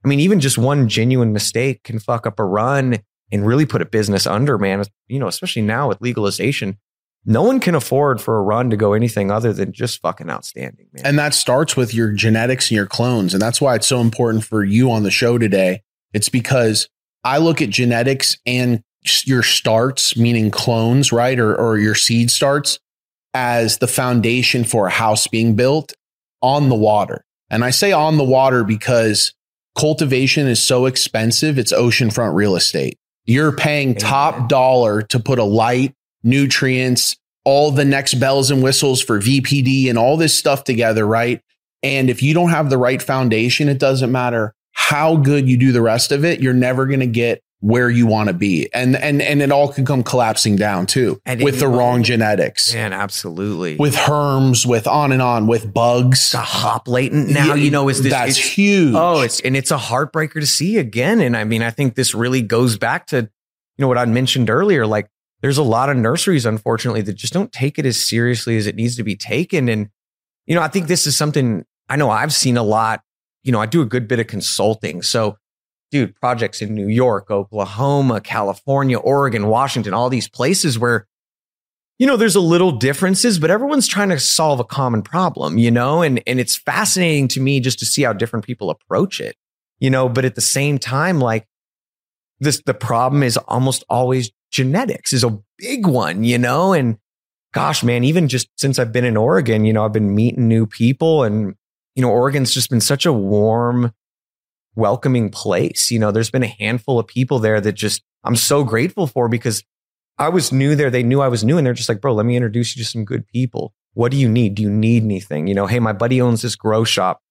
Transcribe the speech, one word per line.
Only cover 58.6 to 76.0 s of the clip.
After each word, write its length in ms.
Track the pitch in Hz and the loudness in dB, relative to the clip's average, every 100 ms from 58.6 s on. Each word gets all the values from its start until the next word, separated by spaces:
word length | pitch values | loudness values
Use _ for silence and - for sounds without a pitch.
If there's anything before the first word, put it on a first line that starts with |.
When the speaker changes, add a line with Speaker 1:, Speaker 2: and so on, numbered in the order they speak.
| 202 196 151 117 | 2 4 4 2
Speaker 1:
Oh, 260 | 175 165 | 2 2
it's, 180 | 120 - | 0 -2
and 160 | 127 135 | -2 -2
it's 160 | - | -2
a 60 | 143 | -4
heartbreaker 560 | - 123 151 160 156 | -2 -4 -2 -4 -4
to 120 | 160 143 | -4 -4
see 320 | - 165 220 | -2 0 0
again. 440 | 120 113 139 226 | -2 -2 0 2
And 160 | 131 117 | 2 0
I 60 | |
mean, 200 | 107 113 | -2 -2
I 80 | 117 | -2
think 240 | 113 139 - | -2 -2 0
this 180 | 131 | -4
really 280 | 107 120 131 | -2 -2 -2
goes 360 | 110 117 127 107 | 0 2 2 0
back 300 | 113 165 - | -4 -4 -4
to, 100 | 139 | -4
you 80 | 110 _ _ _ _ - | -4 _ _ _ _ -4
know, 80 | 135 | 0
what 100 | 120 | 2
I 80 | 120 | 2
mentioned 440 | 117 127 139 110 | 0 0 0 0
earlier. 360 | 123 202 160 110 | 2 2 2 0
Like, 240 | 107 104 _ _ _ | -2 -4 _ _ _
there's 160 | 135 139 | -2 0
a 60 | |
lot 260 | 135 113 135 | 2 2 2
of 60 | 131 | 0
nurseries, 480 | 113 165 - 160 113 | 0 0 0 0 0
unfortunately, 560 | 110 - 113 123 110 | -2 -4 -4 -2 -4
that 100 | 101 | -6
just 200 | 95 - | -8 -6
don't 180 | 180 - | -4 -6
take 280 | - 135 151 | -4 -4 -2
it 60 | 135 | -4
as 180 | 113 | -2
seriously 540 | - 113 120 117 - 113 | -2 0 0 -2 -2 -2
as 100 | 104 | -2
it 80 | 101 | -4
needs 220 | 117 120 | -6 -4
to 60 | |
be 120 | 107 101 | -8 -8
taken. 540 | - 113 180 170 123 | -4 -4 -2 -2 0
And, 200 | 110 104 _ _ _ _ _ - | -2 -6 _ _ _ _ _ -4
you 100 | 170 | -2
know, 60 | |
I 60 | 156 | 0
think 200 | 196 160 | -2 -2
this 200 | 175 151 | -2 0
is 100 | 131 | -2
something 480 | 151 147 127 98 - _ - | -2 0 0 -2 -8 _ -8
I 80 | 139 | -2
know 140 | 135 | 0
I've 240 | 110 151 | 0 -2
seen 240 | - 135 120 | -2 0 0
a 60 | |
lot. 380 | 107 107 110 110 _ _ _ _ | 2 0 0 -4 _ _ _ _
You 80 | 135 | -2
know, 80 | 113 | -2
I 80 | 113 | 0
do 140 | 165 | 0
a 40 | 120 | 0
good 220 | 123 110 | -4 -2
bit 120 | 120 | -4
of 60 | 107 | -2
consulting. 800 | 104 - - 101 107 95 85 | -6 -6 -2 0 0 -6 -6
So, 340 | - 120 107 104 _ _ _ _ _ | -4 -2 -2 -6 _ _ _ _ _
dude, 240 | 143 | -2